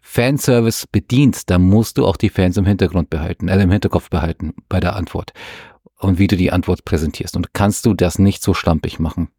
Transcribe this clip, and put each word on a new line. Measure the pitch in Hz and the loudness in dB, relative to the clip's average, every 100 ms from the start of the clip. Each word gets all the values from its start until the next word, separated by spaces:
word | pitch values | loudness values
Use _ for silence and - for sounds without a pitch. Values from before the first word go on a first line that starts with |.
Fanservice | _ - 123 143 - 120 113 - - | _ -2 0 0 2 2 2 -2 -4
bedienst, | 104 - 127 139 - - | -4 0 2 4 2 0
dann | 90 | 4
musst | 92 104 113 - | 6 4 2 0
du | |
auch | 123 90 | 0 0
die | 104 | -2
Fans | - 90 95 | 2 0 2
im | |
Hintergrund | 95 98 92 92 80 | 0 2 0 0 -4
behalten, | 78 80 87 90 | -6 -6 -6 -2
äh, | 95 | 2
im | 95 | 2
Hinterkopf | 101 107 90 - | 2 0 -2 -2
behalten | 92 82 - 78 - _ | -4 -4 -6 -10 -10 _
bei | 92 | -2
der | 87 | -2
Antwort | 92 87 90 - - - - - _ _ _ | -4 -8 -8 -10 -18 -20 -20 -20 _ _ _
und | 98 90 | -2 2
wie | 98 | 2
du | 95 | 2
die | 87 | 2
Antwort | 87 87 90 | 0 -2 -4
präsentierst. | - 78 78 - - | -2 -4 -4 -6 -8
Und | - 90 | -6 -6
kannst | - 101 - 117 | -2 0 2 0
du | |
das | 95 87 - | 2 0 2
nicht | 98 - | 2 2
so | - | -2
schlampig | 92 - 80 - - | -2 0 -2 -4 -6
machen, | 78 - 82 | -6 -4 -8